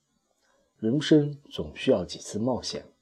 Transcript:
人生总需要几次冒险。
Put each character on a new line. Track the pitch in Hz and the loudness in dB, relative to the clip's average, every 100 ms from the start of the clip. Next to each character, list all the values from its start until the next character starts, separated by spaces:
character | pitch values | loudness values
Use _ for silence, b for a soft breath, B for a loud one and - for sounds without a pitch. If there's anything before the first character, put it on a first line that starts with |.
| _ _ _ _ _ _ _ _ | _ _ _ _ _ _ _ _
人 | 110 143 | -2 0
生 | 147 156 147 143 - | 6 6 4 -4 -12
总 | - 78 - | -10 -10 -4
需 | 131 | 2
要 | 110 82 | 2 0
几 | - | -10
次 | - 104 | -10 -4
冒 | 123 120 | -2 -2
险。 | - - - _ | -6 -10 -12 _